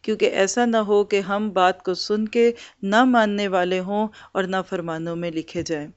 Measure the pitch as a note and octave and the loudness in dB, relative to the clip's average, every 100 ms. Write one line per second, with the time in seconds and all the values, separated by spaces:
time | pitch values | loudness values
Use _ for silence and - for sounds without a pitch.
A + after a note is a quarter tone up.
0 | - G#3+ G#3 - F#3+ - A#3+ A3+ G#3 G#3 | -4 0 0 2 0 2 2 2 2 2
1 | G3+ G3+ F#3+ G3+ G#3+ F#3 F#3 F#3 - F3 | 2 -2 -2 -4 -2 2 2 2 -4 -6
2 | - G#3+ G#3+ A#3+ A#3 A#3 - _ G3 G#3+ | -4 -2 0 2 2 2 -16 _ 0 4
3 | C4 A#3+ G#3+ G3+ G3+ F#3 F3+ F#3 F#3 G#3 | 6 4 2 0 0 0 0 -2 -2 -2
4 | G#3+ - - - F#3 F#3+ F#3 F#3+ E3+ D#3+ | -4 -6 -8 -4 -2 -4 -4 -6 -6 -6
5 | E3 E3+ E3+ D#3+ D#3+ F3 E3 D#3 D3 | -6 -6 -6 -8 -8 -8 -6 -6 -8